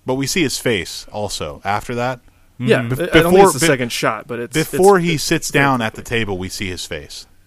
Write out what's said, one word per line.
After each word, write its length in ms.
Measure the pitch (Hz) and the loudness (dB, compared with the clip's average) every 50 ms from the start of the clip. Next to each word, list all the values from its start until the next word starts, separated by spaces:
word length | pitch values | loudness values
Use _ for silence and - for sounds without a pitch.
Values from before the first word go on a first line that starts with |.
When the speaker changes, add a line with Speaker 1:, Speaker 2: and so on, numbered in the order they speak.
| _ | _
Speaker 1:
But 100 | 127 131 | -4 -4
we 100 | 135 143 | -4 -4
see 160 | 131 - 196 | -2 0 0
his 160 | 156 120 - - | 0 0 -2 -2
face 480 | - 135 113 92 80 - - - - - | -2 -2 -2 -2 -4 -6 -10 -14 -16 -12
also 500 | - 104 104 98 - - 95 76 71 - - | -10 -8 -8 -6 -6 -8 -8 -10 -10 -8 -6
after 300 | 98 104 104 - - 120 | -4 -4 -4 -4 -6 -6
that. 260 | 120 120 127 131 123 _ _ _ _ _ _ _ - | -4 -4 -4 -6 -8 _ _ _ _ _ _ _ -4
Speaker 2:
Yeah, 240 | 135 208 214 131 | 0 0 2 2
Speaker 3:
Mm. 80 | 120 117 | 0 -2
Speaker 1:
Bef-, 240 | 131 135 170 180 - | -4 -4 -2 2 4
Speaker 2:
I, 60 | 165 | 4
I 20 | |
don't 120 | 165 170 180 | 4 6 8
think 100 | 196 196 | 8 8
it's 100 | 185 143 | 6 6
the 60 | 127 | 4
Speaker 1:
before, 80 | - 160 | 2 2
be-, 60 | 139 | 2
Speaker 2:
second 180 | 123 127 117 | 2 0 -4
shot, 360 | - - - 131 110 107 - - | -4 -2 -2 -2 -2 -4 -6 -10
but 120 | 120 117 | -8 -8
it's, 140 | 120 - - | -8 -4 -4
Speaker 1:
before 440 | 156 156 - - 151 185 196 196 180 | -4 -4 -2 2 4 6 6 6 6
Speaker 2:
it's, 80 | 170 | 4
Speaker 1:
he 80 | 175 160 | 2 0
Speaker 2:
it's 80 | 139 - | -2 0
Speaker 1:
sits 280 | - 170 156 - - | 0 -2 -2 -2 -2
Speaker 2:
very 100 | - 143 139 | 0 2 2
Speaker 1:
down 180 | 139 131 120 | 2 2 0
at 120 | 113 110 - | -2 -4 -6
the 80 | - | -8
Speaker 2:
quickly. 160 | - - 123 113 | -8 -4 -4 -2
Speaker 1:
table, 180 | 110 104 98 90 | -2 -2 -4 -6
we 100 | 92 90 | -6 -8
see 200 | - - 104 92 | -8 -8 -8 -8
his 160 | 90 85 - | -8 -10 -10
face. 420 | - 87 76 76 - - - - _ _ _ _ | -10 -10 -10 -12 -14 -18 -20 -20 _ _ _ _